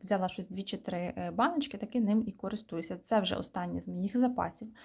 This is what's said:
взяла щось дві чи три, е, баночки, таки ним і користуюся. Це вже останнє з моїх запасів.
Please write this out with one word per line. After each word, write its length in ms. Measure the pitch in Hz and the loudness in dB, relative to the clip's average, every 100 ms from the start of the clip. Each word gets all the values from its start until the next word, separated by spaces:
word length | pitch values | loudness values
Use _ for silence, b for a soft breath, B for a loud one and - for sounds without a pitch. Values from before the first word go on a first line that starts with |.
взяла 260 | 185 196 185 | 0 2 2
щось 200 | - 180 | -2 -8
дві 140 | 185 | -6
чи 140 | 196 190 | -4 -4
три, 220 | - 175 | -2 -2
е, 320 | 175 190 175 | -2 -2 -4
баночки, 480 | 180 277 330 - - | 2 2 2 -2 -4
таки 220 | - 254 | -4 2
ним 240 | 208 220 220 | 4 4 2
і 60 | |
користуюся. 640 | - 196 214 - 165 165 185 | -4 -6 -6 -4 -6 -4 -6
Це 240 | - 220 | 2 2
вже 160 | 180 - | 4 0
останнє 440 | - 185 175 175 | -2 -4 -2 -4
з 80 | 180 | -4
моїх 280 | 180 196 240 | -2 0 4
запасів. 520 | 247 247 170 - 220 - | 4 2 -2 -2 -14 -14